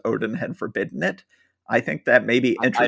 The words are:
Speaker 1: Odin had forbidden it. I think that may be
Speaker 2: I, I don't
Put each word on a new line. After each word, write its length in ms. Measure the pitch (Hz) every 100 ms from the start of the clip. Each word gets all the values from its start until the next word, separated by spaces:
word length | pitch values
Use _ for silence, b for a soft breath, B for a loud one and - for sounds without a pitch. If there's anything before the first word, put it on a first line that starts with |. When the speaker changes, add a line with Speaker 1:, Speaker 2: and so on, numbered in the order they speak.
Speaker 1:
Odin 300 | 113 113 110
had 220 | 110 104 -
forbidden 460 | - - 95 -
it. 220 | 180 190 _ _ _ _ -
I 120 | 117
think 240 | - -
that 220 | - 123 107
may 120 | 123
be 180 | 123 107
Speaker 2:
I, 60 | 123
I 20 |
don't 120 | 120